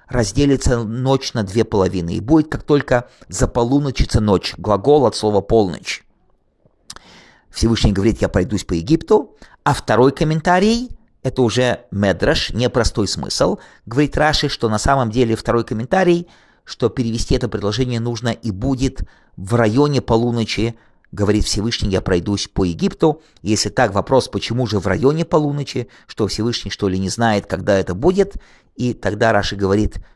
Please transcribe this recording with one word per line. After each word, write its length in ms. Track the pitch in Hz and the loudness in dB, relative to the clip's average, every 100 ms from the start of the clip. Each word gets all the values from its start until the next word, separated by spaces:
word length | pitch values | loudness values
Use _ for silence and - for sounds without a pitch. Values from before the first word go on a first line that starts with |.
| - | -6
разделится 760 | 123 104 107 143 135 - 120 | -2 0 2 2 2 0 -2
ночь 500 | 110 120 131 135 - | -2 -2 0 0 -2
на 80 | 120 | -4
две 240 | 98 104 110 | -2 0 0
половины, 500 | 107 92 95 85 87 | 2 0 0 -4 -4
и 60 | |
будет, 260 | 101 160 151 | 2 2 2
как 140 | - | -4
только 480 | - 147 - 123 - _ - | 0 0 2 0 -2 _ -12
заполуночится 920 | - - 120 120 139 143 117 - 120 | -2 -2 0 0 0 0 -2 0 2
ночь", 320 | 107 92 - - | 2 2 0 -6
глагол 500 | - 98 120 147 120 | -2 2 4 4 4
от 80 | - | 2
слова 260 | 107 104 | 0 0
"полночь". 600 | - 113 98 82 - - _ _ _ _ _ _ _ _ - - - - - _ _ | 2 2 2 -2 -10 -12 _ _ _ _ _ _ _ _ -20 -20 -20 -20 -20 _ _
Всевышний 420 | - 113 110 110 | -2 0 2 2
говорит: 300 | 98 107 - | 2 2 2
"Я 80 | 95 | 0
пройдусь 360 | 98 90 104 - | 0 -2 -4 -4
по 80 | |
Египту". 600 | 85 87 165 - 214 262 _ - _ | -4 0 0 2 2 0 _ -20 _
А 100 | 147 | -2
второй 380 | 143 - 110 135 | -2 2 4 4
комментарий, 800 | 139 151 160 165 180 208 233 247 - _ _ | 4 0 0 2 2 2 0 -4 -12 _ _
это 180 | 131 - | -4 0
уже 440 | 120 113 127 - - | 0 2 0 -2 -6
медраш, 600 | 98 101 87 117 165 - | -2 0 2 0 0 -2
непростой 560 | 101 120 123 113 - 98 | -2 0 0 0 -2 -4
смысл, 500 | - - - 165 202 - - - | -4 -6 -2 -2 -2 -10 -20 -4
говорит 280 | 117 143 - | 0 0 0
Раши, 320 | 151 143 147 | 0 0 -2
что 220 | - 113 | -2 -2
на 80 | 107 | 0
самом 320 | - 139 117 | 2 2 0
деле 260 | 113 117 110 | 0 0 0
второй 280 | - 117 | 0 -2
комментарий, 640 | 113 110 123 190 180 175 170 _ _ _ - | -2 -6 -2 2 4 2 -2 _ _ _ -20
что 240 | - 117 | -4 -2
перевести 440 | 135 117 113 - | -2 -4 -2 0
это 160 | 123 120 | 0 -2
предложение 500 | 107 101 107 127 117 | -4 -4 -2 -2 -2
нужно 280 | 120 117 120 | -4 -4 -4
"и 240 | 117 117 | -4 -6
будет 500 | 92 127 127 131 - - _ _ - | -4 -4 -2 -2 -4 -10 _ _ -14
в 180 | 98 117 | -2 2
районе 480 | 113 117 147 139 | 2 2 2 0
полуночи, 720 | - 113 120 117 110 - 113 117 _ _ _ | 0 0 2 -2 -2 -2 -4 -6 _ _ _
говорит 340 | 98 101 104 - | -2 0 2 0
Всевышний, 440 | - 107 - 104 | -2 -2 -2 -2
я 120 | 92 | -2
пройдусь 460 | 90 90 92 101 - | 0 -2 0 -4 -4
по 160 | - | -2
Египту". 600 | 92 82 95 - 160 151 _ _ | -2 0 -4 2 0 0 _ _
Если 280 | 90 104 107 | -2 -2 0
так, 220 | - 120 | 0 0
вопрос, 360 | 95 - 135 - | 0 2 2 2
почему 400 | 104 - 120 120 | -4 -4 -4 -2
же 100 | 101 | -2
в 80 | 95 | 0
районе 400 | 92 131 156 165 | 2 2 0 0
полуночи, 640 | 165 147 147 139 131 120 - - | 0 0 -4 -6 -8 -8 -14 -12
что 220 | - 104 | -4 -4
Всевышний, 420 | - 117 113 98 | -2 -4 -4 -8
что 180 | - 101 | -4 -2
ли, 120 | 92 | -2
не 100 | 95 | -2
знает, 380 | 101 113 104 - | -2 0 0 -2
когда 320 | 85 98 98 | -4 2 2
это 160 | 92 90 | 0 -2
будет? 400 | 151 185 196 - - _ _ - | 0 2 0 -4 -16 _ _ -6
И 180 | 123 | -4
тогда 380 | - 101 104 113 | -4 -4 0 2
Раши 240 | 104 - 101 | 2 0 -2
говорит, 420 | 98 101 107 - - | 0 2 0 -4 -14